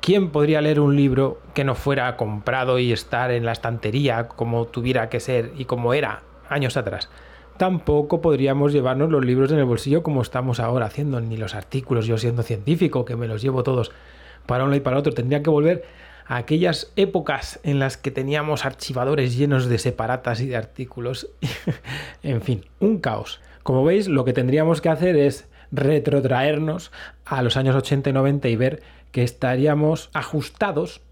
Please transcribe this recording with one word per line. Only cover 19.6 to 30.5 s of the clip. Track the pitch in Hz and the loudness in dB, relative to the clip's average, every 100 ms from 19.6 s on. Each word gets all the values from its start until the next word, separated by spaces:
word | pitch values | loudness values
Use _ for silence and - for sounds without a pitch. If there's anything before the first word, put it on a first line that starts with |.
| 123 | 2
de | 117 | 0
separatas | 131 - 113 127 - 113 | 0 -4 -4 -2 -2 -4
y | 131 | -2
de | 120 | -4
artículos. | 110 - 127 - 120 127 - - | -6 -12 -12 -8 -8 -8 -12 -8
<laughs> | 123 - - - - 143 - - | -8 -6 -8 -8 -8 -12 -12 -10
En | 151 120 | -4 -4
fin, | - 110 - - | -2 -4 -6 -2
un | 196 214 | 0 0
caos. | 135 107 107 - - - | -2 -6 -8 -16 -20 -10
Como | - 131 | -2 2
veis, | 143 196 190 | 4 2 2
lo | 139 | 0
que | 127 | 2
tendríamos | 123 123 147 156 160 | 0 2 2 2 2
que | 165 | 0
hacer | 151 180 160 | 0 2 4
es | 143 139 - - - | 4 0 -14 -20 -8
retrotraernos | 135 139 151 - 143 127 123 139 151 156 165 - - - - - | -2 2 2 2 0 2 2 2 0 -2 -4 -8 -18 -20 -20 -6
a | 139 | -2
los | 123 131 | 0 2
años | 135 135 | 2 2
ochenta | 131 139 139 | 2 0 2
y | |
noventa | 135 135 139 135 | 2 2 2 0
y | 113 | 2
ver | 127 151 - - - | 0 -2 -12 -20 -8
que | - | -2
estaríamos | 123 - 127 127 147 147 151 156 - | -2 0 -2 2 2 4 2 0 -4
ajustados | 156 - 156 - | -8 -4 -4 -6